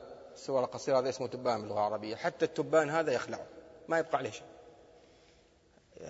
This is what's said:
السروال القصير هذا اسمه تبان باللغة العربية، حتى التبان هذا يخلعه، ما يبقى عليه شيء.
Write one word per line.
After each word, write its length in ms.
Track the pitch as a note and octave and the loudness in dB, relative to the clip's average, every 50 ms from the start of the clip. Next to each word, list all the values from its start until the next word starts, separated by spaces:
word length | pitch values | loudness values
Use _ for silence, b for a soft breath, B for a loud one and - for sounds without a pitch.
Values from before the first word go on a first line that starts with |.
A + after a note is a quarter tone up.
| - - - - - - - | -14 -16 -16 -18 -18 -18 -18
السروال 300 | - - - C3+ C3 B2+ | -12 -6 0 2 2 2
القصير 340 | B2 - A#2 - D3 C3+ C3 | 0 -2 -4 0 4 4 4
هذا 100 | B2+ C3+ | 4 2
اسمه 180 | B2 - C3 | 0 -2 -4
تبان 340 | A2 - B2 B2+ B2+ A#2 G#2+ | -6 -6 -2 0 0 0 0
باللغة 180 | G#2+ G#2 G#2 G#2 | -2 -2 0 2
العربية، 380 | G#2 G#2 G#2+ G#2 G#2+ G#2+ A2 | 2 2 0 -2 -2 -6 -6
حتى 280 | - - F3 F3 - E3 | -2 -2 -4 0 0 0
التبان 460 | D3+ - - D3 C3+ D3+ D#3+ D#3 C#3+ | 0 2 -2 0 6 6 6 6 6
هذا 220 | D3+ E3 D#3+ D3+ B2 | 2 2 2 2 2
يخلعه، 340 | A2 - A#2 A#2 - - - - - - - - - - - | 0 0 -2 -6 -8 -8 -12 -16 -18 -20 -20 -20 -20 -4 0
ما 100 | E3 E3 | 0 0
يبقى 200 | D3+ - - C3 | 2 2 0 0
عليه 120 | C3 G#2+ | 0 -4
شيء. 160 | G#2+ - - - - - - - - - - - - b b b b b b b b b b b _ _ _ _ _ - _ _ - - - | -6 -10 -14 -18 -20 -20 -20 -20 -20 -20 -20 -20 -20 b b b b b b b b b b b _ _ _ _ _ -20 _ _ -20 -16 -14